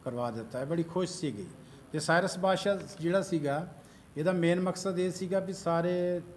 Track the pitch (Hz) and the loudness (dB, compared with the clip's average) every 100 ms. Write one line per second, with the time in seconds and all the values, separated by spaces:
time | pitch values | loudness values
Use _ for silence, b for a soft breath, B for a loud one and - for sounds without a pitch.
0 | - 120 120 110 113 127 139 170 165 185 | -6 -4 -4 -4 -8 -6 -2 0 0 0
1 | 180 - 151 104 87 - B B B 156 | -2 -2 -4 -6 -10 -14 B B B -4
2 | 151 165 185 185 190 185 202 196 156 - | 4 4 4 0 2 2 2 0 -4 -4
3 | 165 190 185 165 143 143 180 - B B | 2 2 2 0 2 0 -4 -12 B B
4 | B 143 160 185 170 180 185 180 196 180 | B -2 0 4 4 4 2 -2 -2 0
5 | 180 175 170 190 185 190 170 165 175 180 | 0 0 0 0 0 -4 0 2 2 2
6 | 175 175 170 | 2 0 -4